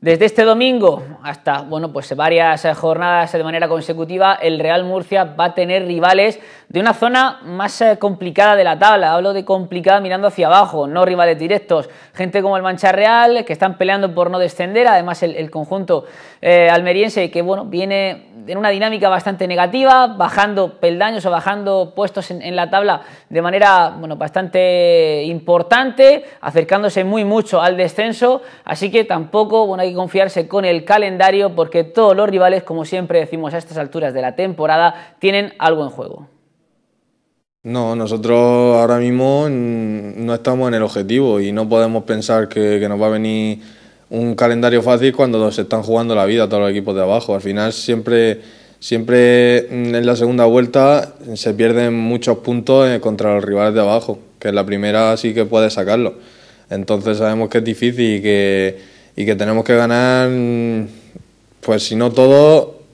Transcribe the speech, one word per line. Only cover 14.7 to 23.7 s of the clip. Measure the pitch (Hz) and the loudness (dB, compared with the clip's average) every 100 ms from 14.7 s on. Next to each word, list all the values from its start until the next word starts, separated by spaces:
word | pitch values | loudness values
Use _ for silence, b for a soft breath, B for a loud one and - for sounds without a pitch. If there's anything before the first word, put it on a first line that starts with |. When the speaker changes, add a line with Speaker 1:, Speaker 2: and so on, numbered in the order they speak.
| 208 240 | 2 4
Speaker 1:
Además, | 196 175 175 | 4 0 -4
el, | 175 160 | -4 -4
el | 156 | -10
conjunto, | 160 151 190 185 165 - B B B | -10 -8 -8 -2 -2 -4 B B B
eh, | - 175 170 | 2 6 6
almeriense, | 170 180 180 220 220 175 | 4 2 0 0 -2 -4
que, | 170 | -4
bueno, | 175 196 220 | -4 -4 -6
viene | 175 190 196 196 170 - 110 107 | -6 -4 -2 -4 -6 -16 -20 -12
en | 185 | -4
una | 214 | -2
dinámica | 196 214 220 190 | -2 -2 0 0
bastante | 185 190 185 185 | 0 -2 -6 -4
negativa, | 180 180 226 269 254 247 | 0 0 2 2 4 2
bajando | 202 175 - 208 202 185 - | 0 -2 0 -2 0 -4 -2
peldaños | 170 175 208 226 185 | -4 0 -2 -2 -4
o | |
bajando | 170 196 202 202 196 180 | -4 -4 -6 -2 -2 -4
puestos | - 202 190 - | -4 -6 -6 -12
en, | 180 | -12
en | - 175 | -8 -6
la | 175 | -2
tabla | 196 202 170 B B B | 0 0 -2 B B B
de | 160 | -4
manera, | 170 190 202 | -2 2 4